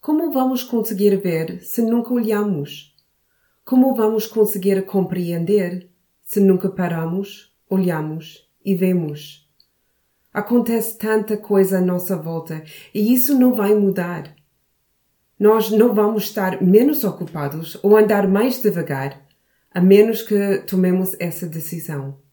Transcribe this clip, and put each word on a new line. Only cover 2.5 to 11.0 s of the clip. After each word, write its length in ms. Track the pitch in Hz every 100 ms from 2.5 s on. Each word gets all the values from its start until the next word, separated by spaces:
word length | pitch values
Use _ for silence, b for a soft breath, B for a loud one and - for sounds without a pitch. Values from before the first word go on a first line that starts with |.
| 165 143 - - _ _ _ _ _ _ _
Como 320 | - 254 262 233
vamos 320 | 220 226 214
conseguir 580 | 226 208 202 190 190 190
compreender 1040 | 202 185 180 175 170 170 208 180 180 - _ _ _ -
se 160 | 208
nunca 260 | 196 190 190
paramos, 880 | - 175 165 165 180 196 - _ _ _
olhamos 760 | 190 180 160 156 156 - - _ _ -
e 100 | 180
vemos? 720 | 185 180 151 147 - - _ _ _ _ _ _ _ _ _
Acontece 640 | - 208 240 226 226 214
tanta 400 | -